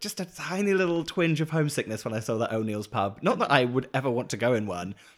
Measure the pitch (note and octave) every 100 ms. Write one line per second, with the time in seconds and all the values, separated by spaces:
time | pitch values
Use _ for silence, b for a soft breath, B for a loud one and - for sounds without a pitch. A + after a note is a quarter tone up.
0 | G3+ - F3+ - D3+ F#3 G3+ F#3+ F3+ E3+
1 | D#3+ - E3 D#3 D#3+ D#3+ D3 C#3 - A2
2 | A#2 A2 A2 A2 A2+ A2+ A2 G#2+ G#2 A#2
3 | G2 G#2+ E3+ F#3+ - C#3 B2 B2+ - C3
4 | C3 A#2+ - G#2+ A#2 A#2 G#2 F2 F2+ G#2
5 | B